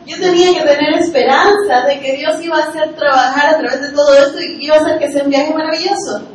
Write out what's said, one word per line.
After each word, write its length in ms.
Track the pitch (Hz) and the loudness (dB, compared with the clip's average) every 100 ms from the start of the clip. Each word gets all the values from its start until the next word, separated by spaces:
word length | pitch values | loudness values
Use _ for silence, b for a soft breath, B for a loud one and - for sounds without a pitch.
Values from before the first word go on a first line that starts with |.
Yo 120 | - 339 | -18 -4
tenía 340 | 370 349 359 | 0 4 4
que 100 | 339 302 | 2 2
tener 280 | 285 302 330 | 2 2 0
esperanza 880 | - 277 - 269 403 403 403 254 269 | 0 0 2 2 4 2 2 0 0
de 140 | 277 | -2
que 160 | 269 269 | -4 -4
Dios 240 | 311 320 | -2 -4
iba 140 | 330 311 | -2 -2
a 100 | 311 | -2
hacer 240 | 311 311 - | -4 -6 -2
trabajar 580 | 285 262 254 285 294 | 0 2 0 0 2
a 40 | 311 | 0
través 220 | 240 269 | -2 -6
de 100 | 285 | -4
todo 200 | 285 294 | 0 4
esto 260 | 277 285 349 | 4 4 -2
y 240 | 339 - 294 | -10 -10 0
iba 80 | 302 | 2
a 40 | |
hacer 180 | 330 320 | 2 -2
que 140 | 285 | -2
sea 100 | 285 | -2
un 80 | 277 | 0
viaje 240 | 277 302 | 0 0
maravilloso. 680 | 320 311 339 370 403 - 208 - | -2 -4 -4 -2 -4 -6 -10 -12